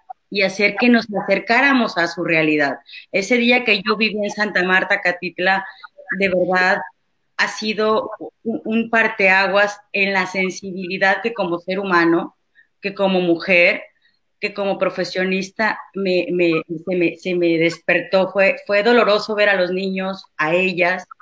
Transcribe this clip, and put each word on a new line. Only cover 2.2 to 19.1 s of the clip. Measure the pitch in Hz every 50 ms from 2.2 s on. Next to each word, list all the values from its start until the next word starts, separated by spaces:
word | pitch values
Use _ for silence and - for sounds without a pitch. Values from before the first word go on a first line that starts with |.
| 165
realidad. | 160 165 160 156 156 151 151 143 139 123 - _ - - - - - -
Ese | 196 196 196 247
día | 240 240 240 247 247 247
que | 226 208 196
yo | 185 220 214
viví | 190 226 208 196 208
en | 208 208
Santa | - 208 214 208 175 185 180
Marta, | 185 185 185 185 - 202 190
Catitla, | - 175 175 - 180 175 - - 180 190 190 185 185 - - - - - _ - - - 185 190
de | 196
verdad | 185 180 180 180 175 185 185 185 185 202 202 - - _ _ _ _ _ _ _ _ -
ha | - 202
sido | 208 - - 214 220 208 202 214 220 220 190 175 - 214 - 156 - _ _ -
un, | 226 220 - -
un | 220 220 226 226 226
parteaguas | 233 226 214 208 202 - 196 185 190 190 196 185 190 202 208 202 - - _ _ -
en | 202 196 196
la | 196 190 185
sensibilidad | 185 - 190 185 185 185 - 202 190 180 190 185 175 190 185 196 190 196 196
que | - 226 233
como | 208 190 170 170 175
ser | - 185 190 202
humano, | 202 196 175 170 165 170 165 170 - - _ _ _ _ _ _ _ _ _ _
que | - 196 196
como | 196 196 190 190 185
mujer, | 180 170 165 165 - 190 185 175 175 190 214 - - - _ _ _ _ _ _ _ _ _
que | - 208 196 196
como | 202 196 196 185
profesionista | 190 190 180 180 190 175 180 - 185 185 190 190 190 185 190 - - 220 208 - - - - -
me, | 190 196 185 180 180 - 175
me, | 175 180 175 170 160 160 - - 170 160 -
se | 196 185
me, | 180 170 160 -
se | - - 185 175
me | 175 170 170 165
despertó. | 160 165 170 165 - - - 175 170 170 - 196 190 185 185
Fue, | - 202 190 190 185 - -
fue | - 202 202 202
doloroso | 240 240 233 208 196